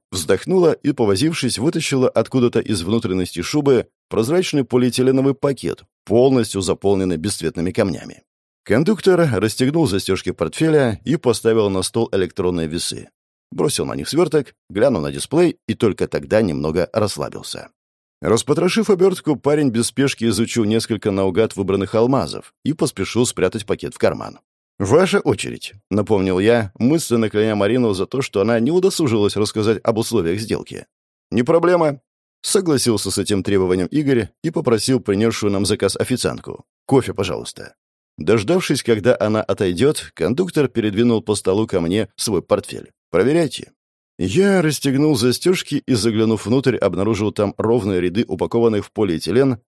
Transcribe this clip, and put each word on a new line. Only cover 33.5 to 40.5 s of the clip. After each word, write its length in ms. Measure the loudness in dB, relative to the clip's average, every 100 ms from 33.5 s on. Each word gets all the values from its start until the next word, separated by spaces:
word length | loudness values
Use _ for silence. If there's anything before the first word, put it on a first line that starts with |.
| 2 2 0 0
Игорь 440 | -2 0 0 0 _
и 80 | -6
попросил 500 | -4 0 0 2 0
принесшую 520 | 0 0 0 0 -2
нам 120 | -2
заказ 320 | -2 0 0 -2
официантку. 680 | -2 -2 -4 -6 -10 -16 -18 _ 0
"Кофе, 280 | 0 2
пожалуйста". 600 | -2 -4 -6 -10 -14 -18 _ _ _ _ -8
Дождавшись, 640 | 0 0 2 0 0 -2
когда 340 | 0 2 2 2
она 240 | 2 0
отойдет, 680 | -2 -2 -2 0 0 0 -6
кондуктор 520 | -4 -2 -2 -2